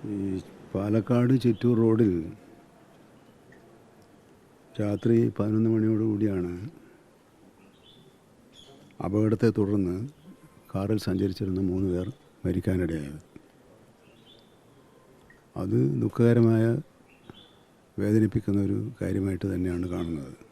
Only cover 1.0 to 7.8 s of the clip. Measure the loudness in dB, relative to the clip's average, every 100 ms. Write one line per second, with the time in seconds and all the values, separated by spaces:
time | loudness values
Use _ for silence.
1 | 2 2 4 2 2 2 2 4 4 4
2 | 4 2 -6 -14 -20 -20 -20 -20 -20 -20
3 | -20 -20 -20 -20 -20 -20 -20 -20 -20 -20
4 | -20 -20 -20 -20 _ _ -14 -4 -2 0
5 | 2 2 2 -2 -2 2 2 2 2 2
6 | 0 0 0 0 -4 -8 -12 -16 -20 -20
7 | _ _ _ _ -20 _ -20 _